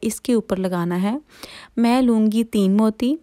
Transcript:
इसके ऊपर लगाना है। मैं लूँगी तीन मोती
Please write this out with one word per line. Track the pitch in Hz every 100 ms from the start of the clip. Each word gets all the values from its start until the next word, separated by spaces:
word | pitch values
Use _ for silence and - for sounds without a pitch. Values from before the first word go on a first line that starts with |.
इसके | 226 - - 240
ऊपर | - 190
लगाना | 190 180 170 175
है। | 196 269 - - - - - -
मैं | 233 247
लूँगी | 254 226 214 214 226
तीन | 214 190 202
मोती | 220 220 240 320